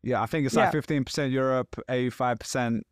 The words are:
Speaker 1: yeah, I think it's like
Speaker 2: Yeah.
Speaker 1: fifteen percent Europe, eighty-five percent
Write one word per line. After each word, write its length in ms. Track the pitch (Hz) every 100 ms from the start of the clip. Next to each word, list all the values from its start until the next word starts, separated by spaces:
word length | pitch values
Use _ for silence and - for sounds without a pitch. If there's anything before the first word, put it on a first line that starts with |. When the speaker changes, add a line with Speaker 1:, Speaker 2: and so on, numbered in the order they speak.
Speaker 1:
yeah, 180 | 110 117
I 60 | 110
think 180 | 160
it's 100 | 135
like 120 | - 196
Speaker 2:
Yeah. 40 |
Speaker 1:
fifteen 320 | 151 - 151
percent 300 | 127 - 139
Europe, 420 | 131 131 131 120 - -
eighty-five 500 | 127 127 - 127 120
percent 480 | - 135 120 117 -